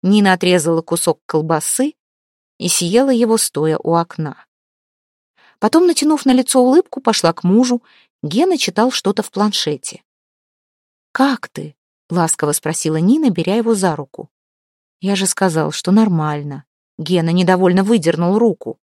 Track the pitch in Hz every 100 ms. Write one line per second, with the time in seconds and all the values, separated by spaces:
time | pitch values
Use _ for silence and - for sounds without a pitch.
0 | - 208 202 185 180 180 156 165 160 170
1 | - 151 - 156 156 160 - - 277 -
2 | _ _ _ _ _ _ 170 - 175 214
3 | 269 247 233 220 - - 156 156 - 170
4 | 170 - 151 - _ _ _ _ _ _
5 | _ _ _ _ _ _ 214 320 359 330
6 | 302 302 269 262 254 262 247 294 - -
7 | 247 214 165 170 180 208 254 247 _ _
8 | _ _ 151 190 359 330 - 175 240 254
9 | - 202 - - 214 196 - 147 - -
10 | _ _ _ _ _ _ _ _ _ _
11 | _ - 269 262 - - 151 _ _ _
12 | _ 170 165 - 147 147 151 160 156 156
13 | 175 294 294 175 170 214 226 220 185 147
14 | 139 - - _ _ _ _ _ _ _
15 | 185 196 190 - 190 160 151 - - 202
16 | 220 165 151 147 147 139 _ _ _ -
17 | 160 180 165 175 180 185 185 180 196 233
18 | 156 160 175 202 233 170 - -